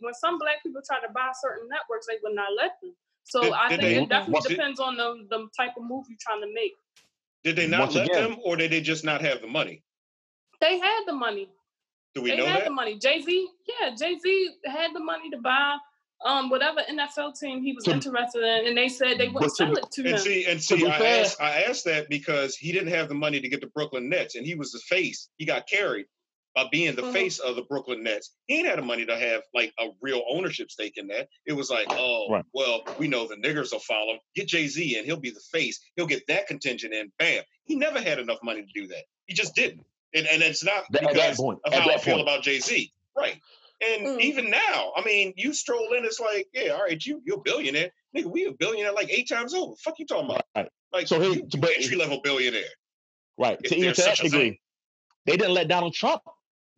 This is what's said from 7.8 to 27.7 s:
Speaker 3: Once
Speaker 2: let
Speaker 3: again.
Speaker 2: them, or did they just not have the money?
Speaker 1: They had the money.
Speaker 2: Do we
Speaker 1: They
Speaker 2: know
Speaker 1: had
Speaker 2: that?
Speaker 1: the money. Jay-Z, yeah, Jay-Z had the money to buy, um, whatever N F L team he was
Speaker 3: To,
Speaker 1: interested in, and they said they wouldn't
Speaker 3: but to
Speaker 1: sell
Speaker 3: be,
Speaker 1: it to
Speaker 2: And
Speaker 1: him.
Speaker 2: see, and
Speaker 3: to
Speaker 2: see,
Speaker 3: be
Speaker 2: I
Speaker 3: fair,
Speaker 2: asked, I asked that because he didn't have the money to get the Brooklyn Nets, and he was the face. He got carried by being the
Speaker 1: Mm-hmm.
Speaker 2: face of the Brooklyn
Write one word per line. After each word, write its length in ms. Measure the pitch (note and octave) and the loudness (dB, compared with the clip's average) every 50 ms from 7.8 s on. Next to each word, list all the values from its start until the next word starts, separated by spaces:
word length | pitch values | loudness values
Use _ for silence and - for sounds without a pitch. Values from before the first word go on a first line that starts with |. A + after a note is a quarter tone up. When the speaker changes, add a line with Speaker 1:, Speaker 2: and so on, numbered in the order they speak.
Speaker 3:
Once 140 | D#3+ - - | 2 2 2
Speaker 2:
let 100 | F3 F#3+ E3 | 2 2 4
Speaker 3:
again. 140 | F3+ D#3+ A3+ A3+ | 4 2 2 2
Speaker 2:
them, 80 | - A#3 A#3 | -2 -4 -2
or 120 | F3+ E3+ | -2 0
did 160 | D#3+ E3 D#3+ | 0 2 2
they 100 | D#3+ D#3+ | 0 0
just 220 | D#3 D#3 D#3+ D#3 D#3 | 0 0 -2 -2 0
not 180 | D#3 D3+ D3 | -2 0 0
have 200 | D#3+ D3 C3 - | 0 0 0 -2
the 60 | A2 A2 | -4 -4
money? 360 | B2+ D#3 C3 F2+ D#2+ - _ _ _ _ _ _ _ _ _ _ _ _ _ _ _ _ | -4 -2 -2 -4 -6 -12 _ _ _ _ _ _ _ _ _ _ _ _ _ _ _ _
Speaker 1:
They 180 | D#4 D#4+ F#4 F4+ | 2 2 2 2
had 220 | F4+ G4 A4 A4 G4+ | 2 2 0 0 -2
the 80 | F4+ D4+ | -4 -4
money. 360 | C4+ B3 A3+ G#3 G3+ G3 F#3+ _ _ _ _ _ _ _ _ _ _ _ _ - | -2 -2 -2 -2 -4 -6 -10 _ _ _ _ _ _ _ _ _ _ _ _ -8
Speaker 2:
Do 60 | C#3 | -4
we 100 | B2 A#2+ | 0 0
Speaker 1:
They 60 | - - | 2 2
Speaker 2:
know 80 | - | 2
Speaker 1:
had 160 | - - - | 4 2 2
Speaker 2:
that? 40 | - | 2
Speaker 1:
the 60 | D#4+ | 0
money. 260 | C#4+ C4 A#3+ G#3+ G#3+ G#3 | -2 -2 -2 -4 -4 0
Jay-Z, 500 | - C4+ D#4 D#4+ C#4 E4 F4+ F#4 F#4 F4+ - _ _ - | 2 2 2 2 2 0 0 0 0 -2 -6 _ _ -10
yeah, 280 | A#4+ A#4+ G4+ C4 A3+ | -6 -4 -4 -4 -2
Jay-Z 540 | A3 D4 E4+ F4+ E4 E4+ F#4 F#4+ G4 F#4+ E4+ - - - | -2 -4 -4 -4 -2 0 2 2 2 2 0 -2 -8 -10
had 280 | C4 C4 D#4 E4 E4 D#4 | -6 -4 -2 -2 -2 -4
the 40 | E4+ | -4
money 300 | D#4 D#4+ E4 D#4+ D#4+ D#4 | -6 -6 -6 -6 -6 -8
to 80 | C#4+ B3 | -10 -4
buy, 400 | A#3 B3+ B3+ C4+ C#4+ C#4+ D4 D4 - - _ _ _ _ _ _ - | -2 0 2 2 2 2 0 -2 -6 -12 _ _ _ _ _ _ -2
um, 240 | A#3+ C#4 C#4 C4 B3+ | 0 2 2 2 2
whatever 320 | C4 B3+ C#4 D#4 D#4 D4+ - - | 2 2 2 2 2 0 -2 -2
N 120 | D4+ D4+ | -2 -4
F 180 | C#4+ C#4+ - D4+ | -4 -4 -4 -6
L 140 | D4 D4 | -6 -6
team 300 | C#4 - D4 C#4 C4 C4 B3+ | -8 -8 -8 -8 -6 -4 -4
he 100 | C#4 B3 | -4 -4
was 100 | B3 G#3 | -2 0
Speaker 3:
To, 60 | F3 | 2
Speaker 1:
interested 500 | D#3 C#3 C4 C4+ B3 A#3+ A#3+ A#3+ A#3+ A#3 A3+ | 2 2 0 0 -2 -2 -2 -2 0 0 2
in, 240 | A3+ A3+ A3+ A3 A#3+ | 4 4 4 2 2
and 100 | A#3 A#3+ | 2 2
they 120 | B3 B3+ | 2 2
said 280 | B3+ - C4 B3+ B3 B3 | 2 0 2 2 2 2
they 100 | A#3+ - | 2 0
wouldn't 140 | B3 C4+ | 2 2
Speaker 3:
but 80 | - - | 2 2
to 60 | - | 2
Speaker 1:
sell 180 | - E3+ D3+ D3+ | 2 2 4 4
Speaker 3:
be, 60 | - | 2
Speaker 1:
it 100 | - - | 0 -2
to 100 | - C#4 | -4 -2
Speaker 2:
And 80 | B3+ - | 0 2
Speaker 1:
him. 60 | - G3+ | 2 2
Speaker 2:
see, 280 | G3 G3+ G3 F#3 F#3 | 2 2 2 2 2
and 140 | F3+ F3 D#3+ | 2 0 0
Speaker 3:
to 60 | D#3 | 2
Speaker 2:
see, 100 | - G3+ E3+ | 4 4 6
Speaker 3:
be 100 | D#3+ D#3+ | 6 6
Speaker 2:
I 100 | D3+ D#3 | 4 6
Speaker 3:
fair, 220 | A3 A#3 A#3+ A3+ G#3+ | 6 6 6 6 6
Speaker 2:
asked, 180 | F#3+ - - | 4 2 0
I 200 | D3+ D3+ D3 D#3 F#3+ | 0 0 2 2 2
asked 220 | A#3+ C4+ - - | 2 0 0 0
that 240 | E3+ D#3+ D3+ D3+ D3+ | 0 0 0 0 -2
because 460 | D3 C#3+ C#3+ E3+ D3+ C#3+ C#3 C3+ B2+ | -4 -4 -2 0 0 0 0 0 -4
he 160 | - C#3 D#3+ | -6 -6 -2
didn't 180 | E3+ F#3+ F#3 E3 | -2 -2 0 0
have 200 | F3+ E3 D#3 C#3+ | 0 0 0 -2
the 60 | C#3+ | -2
money 240 | C#3+ D3+ D3+ D3 C#3 | -2 0 0 0 0
to 80 | C3 B2+ | -2 -2
get 140 | C#3 C#3+ | -4 -6
the 60 | C3+ A#2+ | -6 -6
Brooklyn 420 | - D3+ D3 C#3+ C3+ B2+ A#2+ C3+ | -4 -4 -4 -2 -4 -4 -2 0
Nets, 260 | F3 E3+ A#2 - - | 0 0 0 -2 -6
and 100 | A#2 C3 | -8 -8
he 100 | D#3+ - | -6 -6
was 160 | D3 C#3 - | -6 -8 -8
the 80 | - A#2 | -10 -12
face. 500 | - - F3 F#3 F3 C#3+ - - - - _ - | -4 0 0 2 2 0 -4 -8 -12 -16 _ -8
He 80 | D#3+ | -4
got 220 | D#3 C#3+ A#2+ - - | -2 -2 -2 -2 -2
carried 400 | G3+ G3 G3+ D#3 A#2+ G2+ G2 - _ _ _ _ _ _ _ _ - | 0 0 0 0 -2 -4 -6 -10 _ _ _ _ _ _ _ _ -2
by 100 | C3 C3 - | -2 0 0
being 240 | - F3 E3+ D#3 B2+ | 0 2 2 2 0
the 80 | B2+ B2 | -2 -2
Speaker 1:
Mm-hmm. 100 | B3 B3 | -2 0
Speaker 2:
face 240 | - F#3+ F#3 D#3+ - | 0 0 0 -2 -2
of 160 | C#3 B2+ B2 | -4 -4 -2
the 60 | B2 | -4
Brooklyn 400 | B2 - | -4 -4